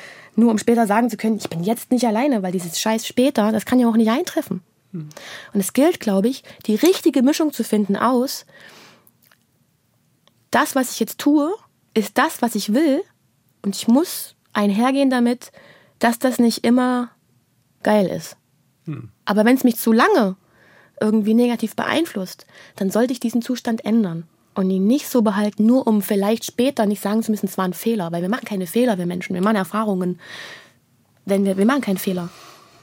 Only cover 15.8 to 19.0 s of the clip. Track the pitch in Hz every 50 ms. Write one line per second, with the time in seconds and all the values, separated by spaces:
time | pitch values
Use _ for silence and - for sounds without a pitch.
15.8 | _ _ _ _ - 233 233 - - 262 247 - 240 233 220 - - - 240 254
16.8 | 247 247 247 247 247 240 - _ _ _ _ _ _ _ _ _ _ _ _ _
17.8 | - 208 214 214 98 82 - 165 160 - - - _ _ _ _ _ _ _ _
18.8 | _ 160 147 123